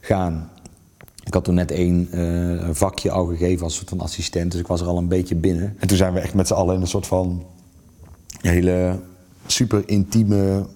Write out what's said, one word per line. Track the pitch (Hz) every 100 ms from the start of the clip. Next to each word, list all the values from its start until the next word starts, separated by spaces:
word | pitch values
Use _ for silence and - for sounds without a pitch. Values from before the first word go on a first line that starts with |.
gaan?" | - 98 90 80 80 - - - _ _ - - -
Ik |
had | 92
toen | 87 87
net | 90
één, | 76 90 87 87
eh, | 90 85 85 87 87 85
een | 80
vakje | 98 - 95
al | 92 87
gegeven | 85 87 90
als | 85 80
soort | -
van | 92
assistent, | 85 - 87 85 87
dus | 87
ik | 87
was | 87
er | 87
al | 87
een | 87
beetje | 90 90 85
binnen. | 82 85 101 104
En | 95
toen | 95
zijn | 92
we | 90
echt | 87
met | 98 92
z'n |
allen | 104 92 92
in |
een | 90
soort | 101 92
van | 92 92 90 82 - - - - - - - - -
hele | 85 87 90 90 90 92 - - - - -
super | - 117 104 95
intieme | 104 92 113 107 104 98 98 98